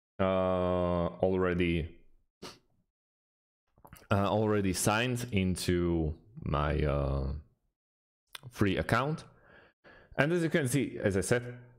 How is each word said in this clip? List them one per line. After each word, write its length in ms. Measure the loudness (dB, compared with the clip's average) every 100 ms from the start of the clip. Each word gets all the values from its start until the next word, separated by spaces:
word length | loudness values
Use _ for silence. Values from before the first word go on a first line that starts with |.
| _ -4
uh, 60 |
already, 1600 | 0 2 2 0 0 0 0 0 -2 -4 -2 0 0 2 2 0 -4 -12 -20 -20 _ _ -20 -20 _ _ _ _ _ _ _ _ _ _ _ _ -20 -14 -2
uh, 180 | 0 2
already 440 | 2 2 2 2
signed 540 | 0 2 2 2 -2 -2
into 840 | 0 2 0 0 0 2 0 0 -4 -12 -10
my, 380 | -4 0 0 0
uh, 480 | 0 0 0 -2 -4 -6 -12 _ _ _ _ _ _ _ _ -20 -10
free 280 | 0 0 0
account. 440 | 0 0 0 -4 -8 -20 -20 -20 -20 _ -20 -20 -6 -2
And 140 | 0
as 100 | 0
you 80 | 0
can 160 | 0 2
see, 320 | 0 0 -2
as 160 | 0 0
I 40 |
said 360 | 2 0 -2 -12 -18